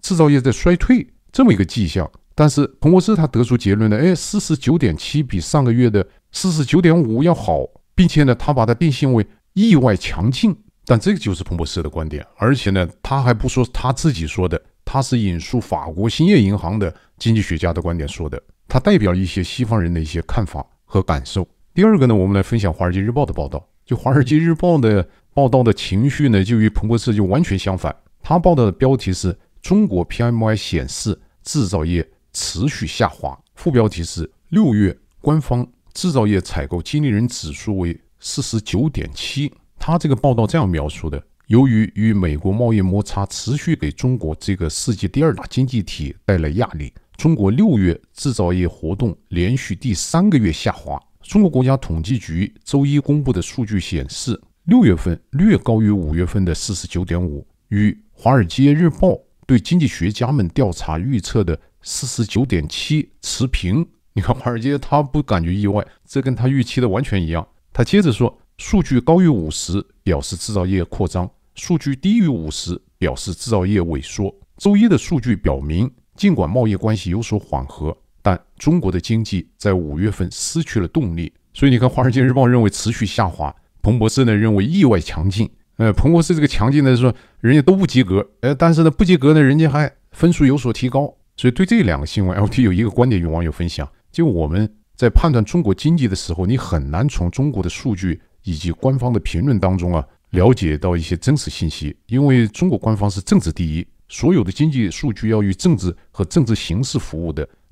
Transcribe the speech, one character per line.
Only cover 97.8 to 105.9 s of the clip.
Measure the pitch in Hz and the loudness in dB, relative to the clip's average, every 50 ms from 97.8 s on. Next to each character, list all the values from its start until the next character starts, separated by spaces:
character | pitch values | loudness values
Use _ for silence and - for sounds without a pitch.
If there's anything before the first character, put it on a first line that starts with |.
| - 135 107 | -4 -4 -4
据 | 87 95 92 78 - _ _ _ _ - | -2 -2 -4 -4 -4 _ _ _ _ -10
以 | - 85 | -8 -8
及 | 73 73 87 | -6 -4 -6
官 | 82 - - 131 135 135 | -4 -2 -2 -2 0 0
方 | 120 123 | 0 -2
的 | 120 104 | -2 -2
评 | 90 - - 85 92 | -2 -4 -4 -2 0
论 | 143 127 101 | 0 0 2
当 | 85 92 92 | 2 0 0
中 | 92 87 90 87 | 0 -2 -2 -2
啊， | 80 71 - _ _ _ _ | -2 -4 -6 _ _ _ _
了 | - 90 90 110 131 | 0 2 4 4 4
解 | - 101 80 76 73 | 2 0 -2 -2 -2
到 | 78 92 90 | -2 -2 -2
一 | 87 | -2
些 | 80 - 90 82 | -2 -4 -6 -4
真 | - - 151 | 0 0 0
实 | 143 - - | 0 -2 -6
信 | - - - 80 | -8 -6 -6 -6
息， | - - 76 73 - _ _ | -6 -6 -8 -10 -10 _ _
因 | - - 127 143 | -6 -2 0 2
为 | 143 131 123 117 107 | 4 4 4 2 0
中 | - - 180 185 | -2 -2 -2 -2
国 | 147 101 | 0 0
官 | - 110 110 | -2 -2 -2
方 | 101 101 101 | 0 0 -2
是 | 95 98 | -2 -4
政 | - - 208 185 | -2 2 2 2
治 | - 82 | 2 0
第 | 78 - 87 80 | -4 -4 -4 -4
一， | 78 80 90 - _ _ _ _ | -4 -4 -6 -8 _ _ _ _
所 | - - - 139 190 | -10 -4 0 2 2
有 | 165 104 | 2 0
的 | 85 | -2
经 | 95 - 143 160 | -2 0 0 0
济 | 143 131 113 92 | 0 0 -2 -4
数 | 80 - - 147 | -4 -6 -6 -6
据 | 104 - - 110 | -6 -4 -2 -2
要 | 110 107 | 0 0
与 | 104 98 95 | 0 0 0
政 | - - 180 160 | 0 2 2 2
治 | 98 - 90 | 2 0 -4